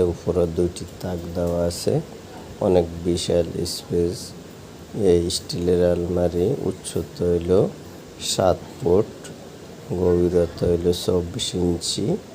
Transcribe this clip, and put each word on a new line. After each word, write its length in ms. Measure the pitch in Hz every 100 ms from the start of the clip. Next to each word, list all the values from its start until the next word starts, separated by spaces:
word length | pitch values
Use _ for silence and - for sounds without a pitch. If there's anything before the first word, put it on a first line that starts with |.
| 90
উপরে 300 | 85 - 87 87 82
দুইটি 260 | 87 - 92 -
তাক 180 | 95 90 87 90
দেওয়া 260 | 87 87 85
আছে, 240 | - - 147 - - - - - - 104
অনেক 200 | 90 82 85 87
বিশাল 420 | 87 - 87 82 82 85
স্পেস। 440 | - - 87 87 127 - - - - - - - 135 98
এই 100 | 87 87 -
স্টিলের 460 | - 90 87 87 87
আলমারি 540 | 87 87 87 87 87 95 - 92
উচ্চতা 540 | 95 - 92 78 - 87
হইল 200 | 87 85 92 185 - - - - - -
সাত 280 | - 95 85 - -
ফুট, 340 | 85 92 110 - - - - - - - - 90
গভীরতা 640 | 90 87 87 87 85 - 90
হইল 180 | 87 87 87 -
চব্বিশ 420 | 92 87 113 - 95
ইঞ্চি, 460 | 87 85 - - 101 214 -